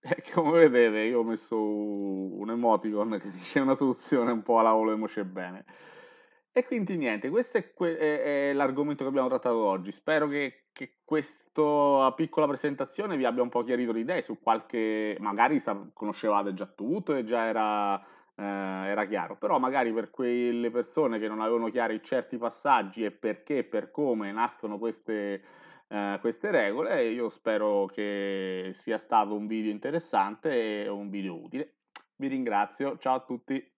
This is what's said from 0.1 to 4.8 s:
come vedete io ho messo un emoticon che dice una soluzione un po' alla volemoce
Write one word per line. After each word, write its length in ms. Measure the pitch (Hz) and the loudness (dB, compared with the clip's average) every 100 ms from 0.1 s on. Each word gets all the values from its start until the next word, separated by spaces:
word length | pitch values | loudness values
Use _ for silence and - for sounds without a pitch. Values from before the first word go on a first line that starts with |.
| - - | -6 -2
come 340 | - 151 165 156 | 0 4 8 8
vedete 320 | 123 117 107 | 8 6 4
io 200 | 110 123 | 2 2
ho 40 | |
messo 340 | 113 110 - 110 | 0 -2 -4 -2
un 920 | 107 107 104 101 101 95 95 98 104 | -2 -2 -4 -4 -4 -4 -4 -6 -4
emoticon 680 | 120 117 104 107 104 110 104 | 0 4 2 2 -2 -2 -2
che 100 | 101 | -6
dice 300 | 90 90 143 | -12 -4 0
una 120 | 135 | 2
soluzione 600 | 135 139 123 - 139 120 | 2 2 0 0 2 2
un 100 | 117 | 0
po' 160 | 107 117 | 4 6
alla 140 | 113 | 6
volemoce 500 | 110 | 6